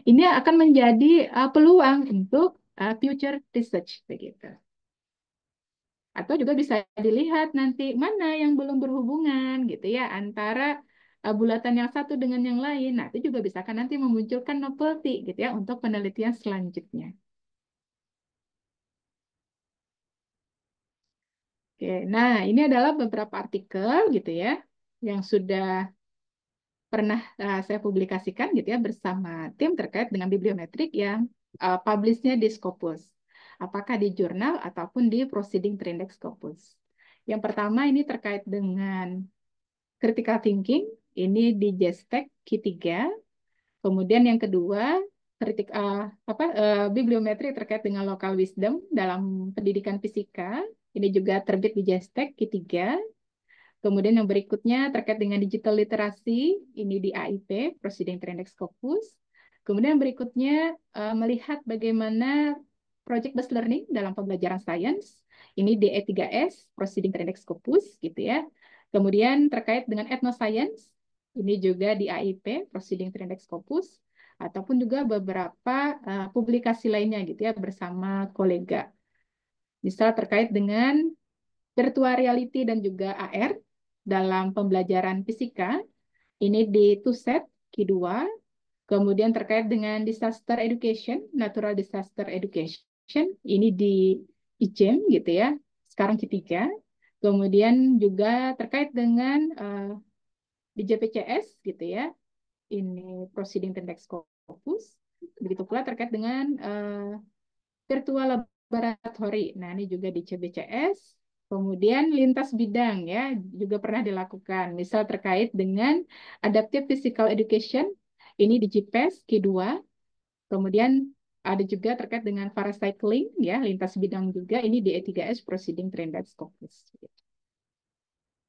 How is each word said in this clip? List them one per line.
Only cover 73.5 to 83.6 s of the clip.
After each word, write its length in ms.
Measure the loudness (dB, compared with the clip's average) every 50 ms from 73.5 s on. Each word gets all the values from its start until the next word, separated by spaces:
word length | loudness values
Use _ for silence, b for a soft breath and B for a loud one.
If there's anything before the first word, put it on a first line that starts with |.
| -14 -14 -10 _ -4 -4 -4 -6 _ _ _ _ b b b b b b
ataupun 400 | -14 -10 -10 -10 -4 -2 0 0
juga 240 | 0 0 -2 -2
beberapa, 960 | 0 0 0 -2 -2 -4 -4 -4 -6 -6 -8 _ _ -2 -2 0 0 -2 -4 -6
eh, 300 | -8 -8 -6 -6 -6 -4
publikasi 640 | -2 -2 0 2 0 0 2 0 -2 0 0 0 0
lainnya 320 | 2 0 0 -2 -4 -4
gitu 160 | -6 -6 -4
ya, 160 | -2 -4 -2 -4
bersama 720 | -6 -8 -8 -10 -10 -10 -8 -6 -4 -4 -2 -4 -4 -6 -2 0
kolega. 560 | 2 2 2 0 -2 -4 -4 -4 -4 -8 _ _ _ _ _ _ _ _ _ _ _ _ _ _ _ _ _ _
Misal 320 | -6 -6 -2 2 2 2 2
terkait 400 | 0 -2 0 2 0 0 2 0
dengan 560 | 0 0 0 2 2 2 4 4 2 2 0 -4 _ _ _ _ _ _ _ _ _ _ _ _
virtual 400 | 2 2 2 2 2 2 2 4
reality 560 | 2 2 2 2 2 0 -2 -2 -2 0 0
dan 160 | 0 0 -2
juga 320 | -4 -4 -4 -6 -6 -4 -6
A 160 | -8 -6 -2
R 240 | -2 -2 -2 -2 -6